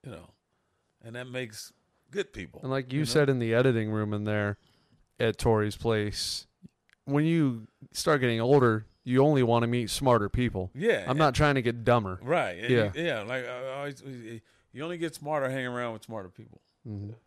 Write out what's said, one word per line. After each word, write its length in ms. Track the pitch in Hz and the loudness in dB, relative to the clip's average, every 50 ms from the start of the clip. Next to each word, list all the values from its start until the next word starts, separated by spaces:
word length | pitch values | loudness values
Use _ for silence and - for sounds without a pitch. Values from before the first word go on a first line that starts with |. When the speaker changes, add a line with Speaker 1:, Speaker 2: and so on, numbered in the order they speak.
| _ | _
Speaker 1:
you 80 | 143 | -16
know, 200 | 101 80 82 - _ _ _ _ _ _ _ _ _ _ _ _ _ _ | -16 -16 -18 -20 _ _ _ _ _ _ _ _ _ _ _ _ _ _
and 140 | - 117 117 | -20 -16 -14
that 120 | 123 127 | -14 -14
makes 440 | 127 123 127 127 110 110 110 - - _ _ _ _ _ _ _ _ | -10 -8 -8 -8 -8 -12 -16 -16 -18 _ _ _ _ _ _ _ _
good 220 | - 202 190 - - | -6 -6 -6 -6 -8
people, 260 | 107 90 65 - - | -12 -12 -12 -14 -12
Speaker 2:
And 80 | - 127 | -6 -4
like 200 | 131 135 131 127 | -4 -4 -4 -4
you 80 | 127 147 | -2 -2
Speaker 1:
you 60 | 156 | -2
know? 40 | 117 | 2
Speaker 2:
said 200 | - 156 147 135 | 4 4 4 4
in 100 | 135 123 | 2 0
the 140 | 117 113 113 | 0 2 2
editing 360 | 120 127 135 120 113 110 107 | 4 4 4 4 2 0 0
room 240 | 107 107 107 104 104 | -2 -2 -2 -2 -2
in 120 | 104 104 | -4 -2
there 320 | 107 107 104 104 104 101 _ _ _ _ _ _ _ _ _ _ _ _ _ | -2 -2 0 0 -2 -4 _ _ _ _ _ _ _ _ _ _ _ _ _
at 180 | 123 113 107 | -2 -2 0
Tori's 400 | - - 123 113 107 107 107 101 | 0 2 2 2 4 2 -2 -4
place, 680 | - - 117 113 107 104 104 98 - - - - - - _ _ _ - - _ _ _ _ _ _ _ | -4 -2 0 0 0 0 -2 -4 -6 -6 -6 -6 -8 -12 _ _ _ -20 -20 _ _ _ _ _ _ _
when 200 | 139 139 147 151 | -2 0 2 2
you 420 | 160 165 165 151 135 120 113 110 - _ _ - - | 2 2 2 2 2 0 -4 -12 -18 _ _ -20 -12
start 300 | _ - - 175 156 139 | _ -2 2 2 2 4
getting 200 | 127 123 117 113 | 4 2 2 2
older, 440 | 113 123 143 143 127 117 110 110 107 - _ _ _ | 4 6 6 6 8 6 4 2 -2 -8 _ _ _
you 180 | 127 123 131 135 | 0 4 6 6
only 200 | 151 151 135 123 | 6 6 4 4
wanna 240 | 113 117 117 117 | 4 4 4 4
meet 220 | 117 120 123 117 101 | 2 0 -2 -2 -2
smarter 400 | - - 135 131 123 113 101 98 | -4 0 4 4 4 4 4 0
people. 420 | - 123 123 117 101 95 90 92 _ | 0 0 0 0 -2 -4 -6 -6 _
Speaker 1:
Yeah, 300 | 131 180 233 202 113 92 | -2 0 2 2 0 0
Speaker 2:
I'm 80 | 87 | -2
Speaker 1:
and 80 | 131 147 | 0 2
Speaker 2:
not 160 | 160 147 123 | 2 2 4
trying 200 | 143 151 147 143 | 2 2 4 2
to 60 | 135 | 2
get 220 | 110 120 117 120 113 | 0 -2 -4 0 2
dumber. 360 | 127 120 120 104 95 92 90 | 2 2 2 2 -2 -8 -8
Speaker 1:
Right. 380 | - 123 165 175 135 98 87 87 | -4 -2 0 0 0 -2 -6 -6
And 100 | 107 123 | 0 2
Speaker 2:
Yeah. 220 | 127 120 107 101 90 | 4 4 4 2 0
Speaker 1:
you, 100 | 147 165 | -4 -4
yeah. 180 | 170 135 110 101 | -2 -4 -4 -6
Like, 220 | 110 127 131 123 | -6 -6 -6 -6
I, 200 | 120 123 123 131 | -8 -10 -10 -10
I 120 | 135 131 139 | -10 -8 -8
always, 220 | 143 143 139 123 - 139 131 123 117 110 117 113 _ _ _ _ _ _ | -8 -10 -10 -12 -14 -16 -14 -14 -14 -14 -14 -14 _ _ _ _ _ _
you 120 | - 120 147 | -14 -12 -10
only 140 | 165 175 | -8 -6
get 160 | 170 170 160 156 | -6 -6 -6 -6
smarter 340 | - 151 143 156 147 135 131 | -8 -6 -4 -2 -2 -2 -2
hanging 180 | 131 135 127 | -2 -4 -4
around 260 | 123 123 123 123 117 113 | -4 -6 -6 -6 -6 -8
with 100 | 110 - | -10 -12
smarter 260 | - 113 107 95 90 | -12 -12 -12 -12 -12
people. 320 | _ - 113 120 - - _ _ _ _ _ | _ -20 -20 -20 -20 -20 _ _ _ _ _
Speaker 2:
Mm-hmm. 240 | 120 104 101 101 101 113 117 _ | -10 -10 -10 -10 -12 -14 -16 _